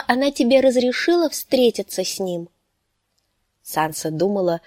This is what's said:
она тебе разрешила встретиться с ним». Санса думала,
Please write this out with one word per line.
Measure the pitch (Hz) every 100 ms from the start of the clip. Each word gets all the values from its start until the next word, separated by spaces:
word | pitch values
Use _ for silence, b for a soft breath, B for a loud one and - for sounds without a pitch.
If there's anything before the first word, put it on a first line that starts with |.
| -
она | 247 285
тебе | 277 240 262
разрешила | 262 247 247 - - 349 311
встретиться | - - 262 240 - - -
с | 180 -
ним». | 190 175 170 _ _ _ _ _ _ _ _ _ _ _
Санса | - 156 156 156 160
думала, | 156 190 202 180 170